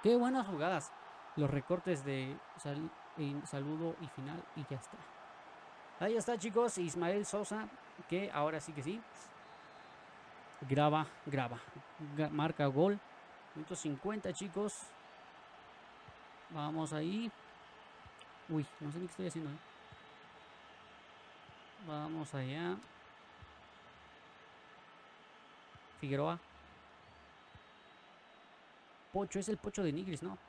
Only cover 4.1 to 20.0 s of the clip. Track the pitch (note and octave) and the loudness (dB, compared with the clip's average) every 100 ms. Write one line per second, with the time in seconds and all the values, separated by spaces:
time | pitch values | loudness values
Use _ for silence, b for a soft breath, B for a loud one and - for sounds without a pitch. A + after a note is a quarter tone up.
4.1 | - C3+ D#3+ - - C#3+ C3 - - - | -6 -6 -6 -8 -6 -4 -4 -6 -14 -14
5.1 | - - - - - - - - - F#3 | -14 -16 -16 -16 -16 -16 -16 -16 -2 2
6.1 | A#3 G3 A#3 G3 G#3 A#3+ F#3+ E3+ E3+ E3+ | 4 2 0 4 6 6 4 0 2 4
7.1 | G3+ G3+ G3+ G3+ G#3+ A3 - - - - | 4 2 0 0 -2 -4 -8 -16 -16 -2
8.1 | F3 G3 D3 D3+ D#3 D#3 D3 C#3 G#3+ A3 | 0 2 2 2 2 -4 -4 -2 -2 -6
9.1 | - - - - - - - - - - | -14 -16 -16 -16 -16 -16 -16 -16 -16 -18
10.1 | - - - - - C3+ C3+ D3+ D3+ D#3 | -18 -16 -16 -16 -10 2 8 8 8 4
11.1 | - - C3+ B2 A#2+ - - - - D3+ | -4 0 2 2 -2 -8 -12 -14 -8 -4
12.1 | C#3+ D3+ D3 D3+ - C#3+ C3+ F3+ G3+ - | 2 4 6 4 8 6 10 8 8 0
13.1 | - - - - - D#3 F3+ D#3+ C#3 F#3+ | -18 -18 -18 -14 -10 -6 -2 0 0 0
14.1 | G#3+ F#3+ F3 G3 E3+ G#3 - - - - | 0 0 -2 -2 2 0 0 -10 -14 -18
15.1 | - - - - - - - - - - | -18 -18 -18 -18 -18 -18 -18 -18 -18 -18
16.1 | - - - - E3 D3 D#3+ D#3+ D#3 D#3+ | -18 -18 -18 -8 -2 0 2 2 2 2
17.1 | G3+ A3+ - - - - - - - - | 2 0 -4 -18 -18 -18 -18 -18 -18 -18
18.1 | - - - - D#3 C#3+ - D3+ D#3 F3+ | -18 -18 -18 0 0 0 -2 -4 -2 -4
19.1 | - F#3 E3 D#3 D3+ - - - - | -2 -2 -2 -4 -6 -10 -18 -18 -18